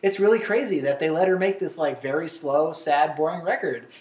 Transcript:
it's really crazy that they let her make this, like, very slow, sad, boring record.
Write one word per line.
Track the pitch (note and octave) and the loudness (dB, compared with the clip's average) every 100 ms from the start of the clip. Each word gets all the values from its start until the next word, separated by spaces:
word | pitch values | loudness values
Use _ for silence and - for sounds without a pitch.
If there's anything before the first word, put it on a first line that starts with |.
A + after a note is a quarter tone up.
it's | G3 F#3+ | -2 2
really | G#3 A3+ | 4 4
crazy | - A3+ A#3+ D#3+ | 2 0 0 -2
that | C#3 C#3 | 0 0
they | D#3+ | 0
let | D#3+ F#3+ | 2 2
her | F#3 | 2
make | G3 G3 | 0 -2
this, | E3+ E3 | -4 -2
like, | D3 B2+ | -4 -2
very | C3+ D3+ E3 | -4 -4 -4
slow, | - C#3+ C#3+ D#3+ | -6 0 2 0
sad, | - D#3 C#3+ D#3 D3+ | -2 0 2 2 0
boring | D#3+ F3 | -2 -2
record. | E3+ - - A#2+ - - | -4 -4 -4 -6 -10 -14